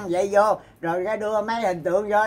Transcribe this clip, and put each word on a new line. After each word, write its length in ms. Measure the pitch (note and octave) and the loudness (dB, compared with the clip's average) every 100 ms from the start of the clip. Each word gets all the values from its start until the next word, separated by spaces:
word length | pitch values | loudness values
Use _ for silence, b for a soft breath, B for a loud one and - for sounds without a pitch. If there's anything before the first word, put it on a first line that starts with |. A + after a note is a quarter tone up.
| G3 | -2
vậy 200 | F3 G3+ | -2 2
vô. 280 | G3+ G#3+ F#3 B B | 4 4 2 B B
Rồi 240 | E3 F3+ F#3+ | -4 -2 -2
cái 120 | G#3+ | -4
đưa 240 | G#3+ G#3+ | -2 -2
mấy 200 | G#3+ A#3 | -2 -2
hình 220 | G3+ F3 | -2 -2
tượng 260 | E3 F#3 G#3+ | 0 0 2
vô. 80 | G#3 | 2